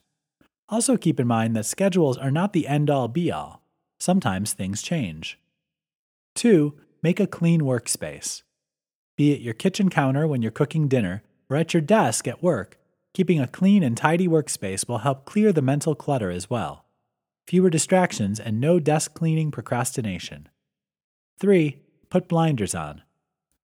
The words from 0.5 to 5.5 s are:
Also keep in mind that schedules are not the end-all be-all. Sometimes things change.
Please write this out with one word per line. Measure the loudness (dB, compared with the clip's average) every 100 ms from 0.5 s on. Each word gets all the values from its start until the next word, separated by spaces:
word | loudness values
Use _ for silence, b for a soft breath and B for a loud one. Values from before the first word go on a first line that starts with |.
| _ -6
Also | -4 0 2
keep | 2 0
in | 2
mind | 2 2
that | -2 -4
schedules | -2 0 2 2 0
are | -2
not | -2 0
the | -2 0
end-all | 0 2 0 0
be-all. | -2 -4 -4 -10 -16 _ _ _ _
Sometimes | 0 2 2 -2 -4
things | -6 -6 -6
change. | -4 -4 -4 -6 -14 -16 _